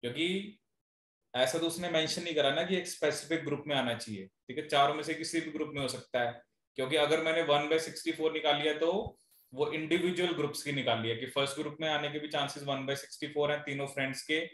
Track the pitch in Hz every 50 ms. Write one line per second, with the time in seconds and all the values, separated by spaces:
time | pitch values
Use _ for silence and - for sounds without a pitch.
0 | - 120 131 147 165 180 185 196 202 208 - _ _ _ _ _ _ _ _ _
1 | _ _ _ _ _ _ - 123 131 131 165 165 165 165 165 170 175 175 165 160
2 | 156 151 - 180 170 170 160 151 139 139 139 160 180 180 190 180 175 - - -
3 | - 147 139 - - - 160 151 143 143 147 - - 151 143 135 127 123 117 113
4 | - 113 107 95 95 95 _ _ _ - 123 151 151 - 151 143 - 151 151 156
5 | 147 156 160 151 160 - - 165 156 156 147 156 156 - 139 143 139 127 123 120
6 | - _ - 123 120 117 117 - - _ _ _ _ _ _ - 131 131 156 151
7 | 147 143 160 165 160 160 160 165 160 143 147 143 147 151 160 160 156 - - -
8 | - 165 156 156 160 156 156 156 147 151 143 147 147 156 151 151 165 165 180 202
9 | - - - _ _ _ _ _ _ _ - 127 147 147 - 156 156 156 165 175
10 | 170 180 180 175 180 175 165 143 143 139 143 - - 147 143 139 123 127 113 113
11 | 110 113 113 110 127 120 - 143 139 135 - 151 151 151 147 147 160 156 151 147
12 | 147 147 143 151 147 151 147 147 139 135 - 147 143 143 139 135 135 131 139 139
13 | - - - - - 143 147 147 147 147 147 147 147 147 139 139 139 139 - 139
14 | 135 135 135 - - - 156 160 170 165